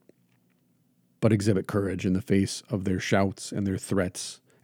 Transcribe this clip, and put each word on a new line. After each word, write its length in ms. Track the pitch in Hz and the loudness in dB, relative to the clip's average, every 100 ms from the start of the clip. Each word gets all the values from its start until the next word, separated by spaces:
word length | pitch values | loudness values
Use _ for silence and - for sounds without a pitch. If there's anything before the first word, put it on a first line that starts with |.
| _ _ _ _ _ _ _ _ _ _ _ _ | _ _ _ _ _ _ _ _ _ _ _ _
but 100 | 113 | 2
exhibit 360 | 107 98 95 - | 4 4 2 0
courage 360 | 107 98 92 | -2 -2 -2
in 80 | 95 | 0
the 80 | 92 | 0
face 440 | - 98 98 - - | 2 2 2 -4 -6
of 160 | 98 | -4
their 140 | 95 92 | -2 -2
shouts 540 | - 101 98 - - | 2 2 2 -2 -8
and 120 | 107 | -4
their 140 | 98 92 | -2 -2
threats 640 | - 98 90 - - - _ _ | -2 -2 -2 -4 -12 -14 _ _